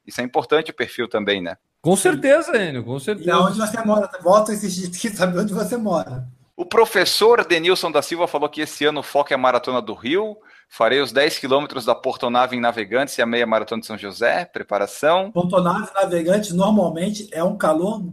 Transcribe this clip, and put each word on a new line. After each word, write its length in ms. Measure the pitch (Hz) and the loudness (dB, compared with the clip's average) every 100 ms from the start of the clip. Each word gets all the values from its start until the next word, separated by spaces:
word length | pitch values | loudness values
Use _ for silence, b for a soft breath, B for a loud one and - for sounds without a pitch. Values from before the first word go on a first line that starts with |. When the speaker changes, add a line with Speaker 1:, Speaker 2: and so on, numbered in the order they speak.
| - | -14
Speaker 1:
Isso 160 | - | -8
é 20 | |
importante 480 | 123 160 - 151 160 | -4 -4 2 0 0
o 20 | |
perfil 340 | - 117 - 113 | -6 -6 -4 -4
também, 320 | 110 101 101 | -2 0 -2
né? 160 | 85 90 _ _ | -4 -10 _ _
Speaker 2:
Com 140 | 156 190 | 0 2
Speaker 3:
Sim. 60 | |
Speaker 2:
certeza, 520 | 359 339 269 302 330 254 | 2 2 4 4 4 0
Enio, 280 | 180 131 | 0 -4
com 140 | 110 135 | -6 -6
certeza. 280 | - 208 170 | -6 -4 2
Speaker 3:
E 20 | |
aonde 260 | 170 185 214 | 4 4 2
você 260 | 214 233 | -2 -2
mora? 260 | 214 214 196 - | 2 2 0 -2
Volta 280 | 170 208 214 | 4 4 4
a 40 | 208 | -2
insistir, 280 | 202 180 180 | -4 -6 -8
<laughs> 40 | |
tem 200 | - 226 | -6 -8
que 60 | 185 | -2
saber 220 | 180 175 | -2 0
onde 140 | 208 | -2
você 220 | 196 208 240 | -2 -2 -2
mora. 500 | 208 165 - 127 - - _ - | 0 -2 -2 -10 -10 -16 _ -12
Speaker 1:
O 100 | 180 | 0
professor 800 | 226 220 202 170 - 214 233 - | 2 4 2 0 4 6 6 4
Denilson 460 | 170 170 185 175 | 2 2 0 2
da 100 | 151 | 0
Silva 240 | - 170 170 | 0 -2 -2
falou 220 | 147 143 | 0 -2
que 120 | 151 | -4
esse 220 | 151 - 147 | -8 0 0
ano 160 | 147 | 0
o 20 | |
foco 280 | - 139 143 | -2 -2 0
é 40 | 135 | 2
a 20 | |
Maratona 420 | 127 123 131 127 | 2 2 0 -4
do 120 | 110 | -4
Rio. 440 | 98 117 180 214 208 b b b | -8 -2 -2 -2 -10 b b b
Farei 300 | - 113 135 | 0 2 2
os 100 | 131 | 2
dez 260 | 113 151 - | 2 2 0
quilômetros 480 | 135 135 147 135 113 | 0 0 0 -4 -2
da 80 | |
Portonave 600 | 117 131 120 127 123 127 123 | 0 -2 -4 0 2 2 0
em 40 | |
Navegantes 560 | 120 113 98 120 139 - | -2 -2 -2 -2 -2 -2
e 40 | |
a 60 | 117 | 0
meia 180 | 120 117 | 2 2
Maratona 360 | 110 107 110 | 0 0 -6
de 40 | - | -6
São 120 | 107 | -10
José. 480 | 101 90 117 - 175 | -10 -2 0 0 -4
Preparação. 840 | - 101 101 101 - 147 180 190 | -10 -4 -2 -2 0 2 2 0
Speaker 3:
Portonave, 600 | 175 175 185 175 196 - | -2 0 2 0 -2 -4
Navegantes, 580 | 196 190 175 165 208 208 | -2 0 0 0 0 0
normalmente 720 | 175 196 208 170 156 196 208 - | 0 2 2 0 -2 -6 -6 -8
é 120 | 156 | -4
um 120 | 180 208 | -2 0
calor 460 | 165 156 190 220 175 | 0 0 -2 -4 -10